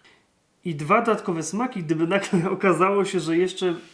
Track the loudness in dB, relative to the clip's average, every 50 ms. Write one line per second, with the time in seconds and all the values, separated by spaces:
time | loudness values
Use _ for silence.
0 | _ -20 -20 _ _ _ _ _ _ _ _ _ _ -8 -6 -6 0 2 2 2
1 | 4 2 0 0 -2 -4 -4 -4 -4 -4 -4 -4 -4 -4 -4 -6 -4 -2 0 0
2 | 2 2 2 0 0 0 0 0 2 0 -2 0 2 2 4 4 2 2 2 2
3 | 0 0 -2 -2 -2 0 2 2 2 0 0 -2 -2 -2 -2 -4 -6 -14